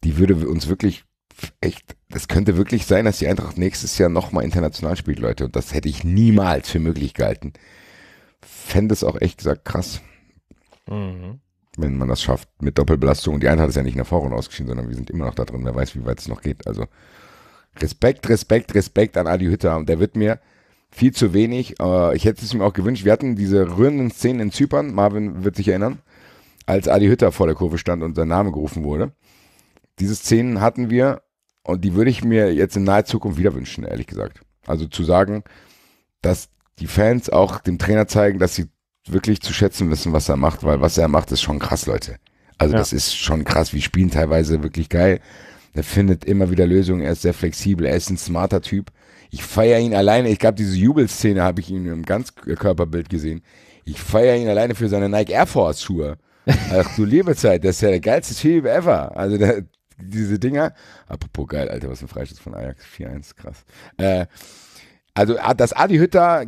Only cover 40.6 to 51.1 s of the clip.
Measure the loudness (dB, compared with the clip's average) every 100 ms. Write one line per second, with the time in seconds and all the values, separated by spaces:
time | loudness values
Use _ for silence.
40.6 | 0 2 2 2 2 2 0 -4 -2 -4
41.6 | -2 -4 -2 -4 -6 -16 _ _ _ _
42.6 | 2 2 0 -2 -4 -4 -2 -2 0 0
43.6 | 0 -2 -4 0 2 2 2 2 2 -2
44.6 | -2 -6 -4 2 2 2 -4 -20 -20 -20
45.6 | _ -8 -4 2 2 2 0 0 2 2
46.6 | 4 4 2 0 -2 -2 -2 -2 -4 -4
47.6 | -2 0 0 -2 -2 -8 -4 -4 -2 -2
48.6 | -2 -6 -6 _ _ _ _ -14 -6 2
49.6 | 4 4 4 4 4 4 2 2 2 0
50.6 | -2 2 4 4 2